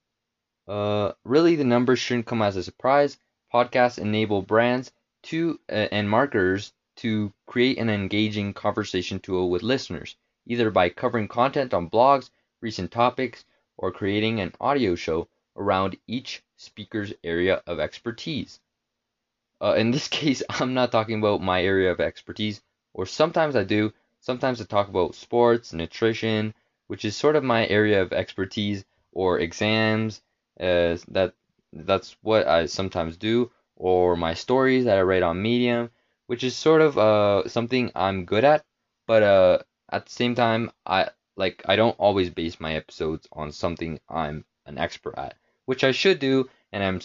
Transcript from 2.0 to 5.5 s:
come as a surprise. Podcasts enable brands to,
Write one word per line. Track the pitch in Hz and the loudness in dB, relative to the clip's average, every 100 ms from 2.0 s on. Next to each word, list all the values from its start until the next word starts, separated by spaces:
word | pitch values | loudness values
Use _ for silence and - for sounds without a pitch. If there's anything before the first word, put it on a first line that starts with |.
| - 123 113 | 0 -4 -2
come | 117 | 0
as | 104 95 | 0 -2
a | |
surprise. | 87 - 127 139 143 - _ _ _ | -6 -4 2 2 2 -2 _ _ _
Podcasts | 120 123 131 123 - | 0 2 2 2 0
enable | 104 107 107 101 | -2 0 0 0
brands | 92 107 120 127 127 _ _ _ | 2 2 4 0 -4 _ _ _
to, | - 160 170 | -8 -4 -4